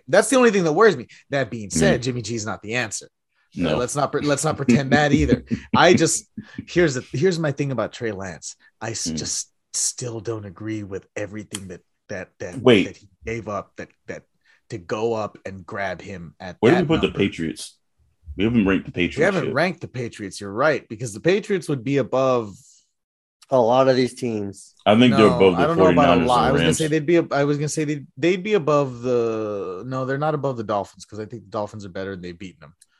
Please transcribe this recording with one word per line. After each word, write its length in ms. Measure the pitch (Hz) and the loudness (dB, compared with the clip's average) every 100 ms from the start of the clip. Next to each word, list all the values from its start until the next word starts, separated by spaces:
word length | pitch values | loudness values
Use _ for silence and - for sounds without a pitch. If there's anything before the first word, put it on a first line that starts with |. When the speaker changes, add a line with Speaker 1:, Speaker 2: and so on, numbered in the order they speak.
| - | 0
Speaker 1:
That's 220 | 175 214 | 2 4
the 80 | 262 | 4
only 140 | 233 | 4
thing 120 | 196 | 4
that 80 | 165 | 2
worries 240 | 151 220 139 | 4 4 4
me. 120 | 107 - _ | -4 -20 _
That 200 | 139 123 | -4 -4
being 180 | 120 101 | -8 -6
said, 300 | - 196 131 | 0 2 2
Speaker 2:
Mm. 40 | 120 | -2
Speaker 1:
Jimmy 160 | 123 | -6
G 140 | 101 117 | -6 -6
is 100 | 107 | -6
not 160 | 92 | -8
the 140 | 104 120 | -6 -4
answer. 340 | 110 - - _ _ _ _ - | -4 -8 -14 _ _ _ _ -4
Speaker 2:
No. 180 | - | -2
Speaker 1:
Uh, 40 | 78 | 0
let's 160 | 123 | -2
not 160 | 143 135 | -2 -2
pre-, 120 | 143 | -2
let's 240 | 147 139 156 | 0 0 0
not 100 | - | 0
pretend 360 | 135 120 135 | 2 2 4
that 180 | 147 147 | 2 4
either. 320 | 147 135 120 - 113 | 4 4 0 0 -8
Speaker 2:
<laughs> 160 | - 127 | 0 4
Speaker 1:
I 180 | 165 | 6
just, 360 | 185 156 - - - - - - | 6 4 0 -8 -16 -16 -16 -4
here's 280 | 170 170 | 2 2
the, 80 | 127 110 | 0 -6
here's 280 | 131 185 165 | -2 0 0
my 120 | 156 | -2
thing 220 | 135 143 | -2 -4
about 180 | 120 104 | -2 -6
Trey 220 | - 120 | -6 -8
Lance. 420 | 95 95 78 - - _ _ | -6 -10 -12 -16 -18 _ _
I 120 | 113 | -10
s-, 160 | 107 82 | -6 -6
Speaker 2:
Mm. 100 | 80 | -6
Speaker 1:
just 340 | 82 - - _ _ | -6 -8 -10 _ _
still 480 | - - - 127 113 | -6 -4 -6 -8 -8
don't 240 | 101 110 101 | -8 -8 -10
agree 380 | 85 107 110 | -12 -8 -8
with 220 | 101 95 - - | -8 -12 -12 -10
everything 500 | 104 107 101 - 95 | -10 -12 -12 -12 -12
that, 140 | 87 _ _ - | -18 _ _ -14
that, 220 | 98 92 _ | -12 -12 _
that, 180 | 95 90 | -12 -2
Speaker 2:
Wait. 240 | 117 107 90 | 4 4 2
Speaker 1:
that 100 | - | -6
he 120 | _ _ 110 | _ _ -12
gave 240 | 113 104 | -10 -8
up, 240 | 101 - - | -10 -10 -16
that, 140 | 90 _ - | -18 _ -16
that 160 | 78 - _ _ _ - | -16 -18 _ _ _ -16
to 80 | 104 | -14
go 360 | 87 110 117 | -8 -4 -2
up 240 | 110 104 - 98 | -2 -4 -10 -14
and 200 | 95 87 | -14 -12
grab 360 | 104 98 87 | -8 -6 -8
him 340 | 98 95 82 - | -12 -14 -16 -16
at 160 | 90 87 | -16 0
Speaker 2:
Where 100 | 113 | 4
did 60 | 180 | 4
Speaker 1:
that 40 | |
Speaker 2:
we 40 | 151 160 | 2 0
put 80 | |
Speaker 1:
number. 40 | 95 - | 0 0
Speaker 2:
the 20 | 101 | -2
Patriots? 520 | - 80 76 - - _ _ _ _ - - | -2 -8 -8 -14 -18 _ _ _ _ -14 -4
We 80 | 107 | 0
haven't 200 | 120 95 | 2 2
ranked 200 | 92 - | 2 -2
the 80 | |
Patriots 240 | 90 87 135 | -4 -2 0
Speaker 1:
We 80 | 170 | 0
haven't 200 | 190 131 | 0 -2
Speaker 2:
yet. 60 | |
Speaker 1:
ranked 280 | 123 180 165 | -2 -2 -4
the 80 | 113 | -12
Patriots. 500 | 127 120 - 98 - | -10 -10 -10 -12 -10
You're 140 | 101 | -8
right, 340 | 104 151 127 - | 0 0 0 -4
because 260 | 110 123 | -12 -10
the 60 | 104 | -2
Patriots 480 | 165 202 208 196 - | 0 0 0 -4 -2
would 160 | 139 | -4
be 140 | 113 139 | 0 0
above 580 | 113 127 131 123 104 95 - _ _ _ _ _ _ _ _ | 0 0 2 0 -2 -10 -20 _ _ _ _ _ _ _ _
Speaker 3:
A 60 | 131 | 2
lot 300 | 113 127 135 | 4 6 4
of 80 | 131 | 4
these 160 | 123 | 0
teams. 600 | - 123 107 101 - - _ 98 | -2 -6 -4 -6 -10 -20 _ 2
Speaker 2:
I 120 | 110 | 6
think 140 | 123 | 6
they're 140 | 110 104 | 8 6
Speaker 1:
No, 80 | 87 | 8
Speaker 2:
above 220 | 95 87 | 6 6
the 60 | |
Speaker 1:
I 40 | - | 2
don't 100 | - | 4
know 100 | 92 | 6
about 300 | 87 87 87 | 6 6 6
a 60 | |
Speaker 2:
forty-niners 40 | - | 4
Speaker 1:
lot. 80 | 123 | 4
Speaker 2:
and 100 | 120 | 4
Speaker 1:
I 40 | |
was 60 | 143 | 2
gonna 60 | 165 | 2
Speaker 2:
Rams. 100 | 156 | 2
Speaker 1:
say 100 | 156 | 0
they'd 180 | 156 147 | 0 2
be 120 | 170 | 2
ab-, 160 | 165 | 2
I 100 | 135 | 0
was 140 | 143 147 | 0 0
gonna 100 | 147 | -2
say 160 | 160 | -4
they'd, 240 | 147 151 - - | -4 -6 -10 -2
they'd 260 | 165 190 | 0 0
be 100 | 196 | 0
above 480 | 202 147 147 139 120 | -2 2 0 0 -4
the, 840 | 123 123 117 113 107 101 90 92 127 | -2 0 0 -2 -4 -6 -8 -10 -8
no, 200 | 131 131 | -6 -4
they're 120 | 139 | -2
not 160 | 151 151 | -2 -2
above 200 | 135 120 | -4 -6
the 80 | |
Dolphins 400 | 104 104 95 - | -4 -4 -4 -12
'cause 160 | - 107 | -18 -14
I 60 | 107 | -14
think 180 | 117 | -16
the 60 | 101 | -10
Dolphins 340 | 107 104 110 98 | -8 -8 -10 -14
are 40 | |
better 240 | 95 95 | -10 -10
and 100 | 95 | -10
they've 140 | 90 85 | -12 -14
beaten 220 | 95 78 | -18 -18
them. 120 | 73 _ _ _ | -20 _ _ _